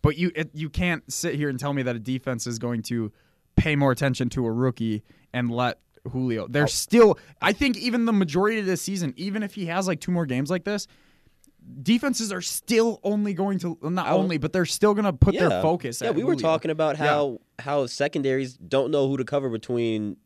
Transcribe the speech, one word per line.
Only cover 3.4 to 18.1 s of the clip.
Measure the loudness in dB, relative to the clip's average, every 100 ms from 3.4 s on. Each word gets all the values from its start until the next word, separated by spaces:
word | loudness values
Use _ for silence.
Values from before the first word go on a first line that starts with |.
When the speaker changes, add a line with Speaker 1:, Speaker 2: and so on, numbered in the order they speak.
| _ 0
Speaker 1:
pay | 2 4
more | 2
attention | 2 0 0 -2
to | 0 -2
a |
rookie | 2 0 0 -2 -4 -6 -20 _
and | -4 -2
let | 0 -2 -2 _ _ -8
Julio. | -4 -2 -2 -2
They're | 0
Speaker 2:
Oh. | 2
Speaker 1:
still, | 0 2 8 8 6 -4 -2
I | -2
think | 2 0 0
even | -2 0 2
the |
majority | 2 2 2 0 0
of | -2
this | -2
season, | -4 -4 -4 -6
even | -8 -6
if | -8 -8
he | -4
has, | -2 -2
like, | -4
two | -2
more | -2 0
games | -2 -2
like | -4 -2
this, | -6 -6 _ _ _ _ _ _ _ -20 -8
defenses | 2 2 2 -2 -4
are | -6
still | -6 -8 0 2 2 0
only | -2 0 0
going | -2 -2 -2
to, | -4 -6
not | -4 -2 0
Speaker 2:
I'll | 2
Speaker 1:
only, | 2 -2
but | -2
they're | 0 -2
still | 2 4
gonna | 4 0
put | 4 4 6
their | 2
Speaker 2:
Yeah. | 2
Speaker 1:
focus | 2 0 -4 -4
Speaker 2:
Yeah, | -2
Speaker 1:
at | 0
Speaker 2:
we |
were | 0
Speaker 1:
Julio. | 0 2
Speaker 2:
talking | 0 -2
about | 0 0 0
Speaker 1:
Yeah. | 2
Speaker 2:
how, | 2 0 -4 _ -14
how | -2 -2 -2
secondaries | -2 -2